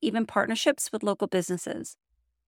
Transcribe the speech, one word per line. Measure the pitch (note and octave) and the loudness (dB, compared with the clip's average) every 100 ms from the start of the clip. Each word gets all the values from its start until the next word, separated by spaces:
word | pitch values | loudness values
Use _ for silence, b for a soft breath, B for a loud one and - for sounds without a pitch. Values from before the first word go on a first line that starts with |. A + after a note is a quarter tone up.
even | - A3 A3 | 0 0 0
partnerships | G#3 G#3 A3+ D4+ C#4 - | 2 2 2 2 2 -2
with | A3 | -2
local | G#3 G3 G3+ | 0 0 2
businesses. | F#3 E3+ F3+ - E3+ E3 - _ _ _ _ | 0 0 -2 -4 -6 -8 -14 _ _ _ _